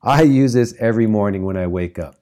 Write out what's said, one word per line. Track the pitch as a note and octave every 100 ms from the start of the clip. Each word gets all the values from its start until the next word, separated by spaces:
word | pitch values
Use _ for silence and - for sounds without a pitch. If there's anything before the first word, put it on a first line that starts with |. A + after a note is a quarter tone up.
I | A2+ C#3
use | D#3+ C3+ C3+
this | B2 A#2+ -
every | A2+ A2+ A2+
morning | G#2+ G2+ G2
when | F#2+ F#2+
I | F2+
wake | F2+ F2+ F2
up. | D2+ _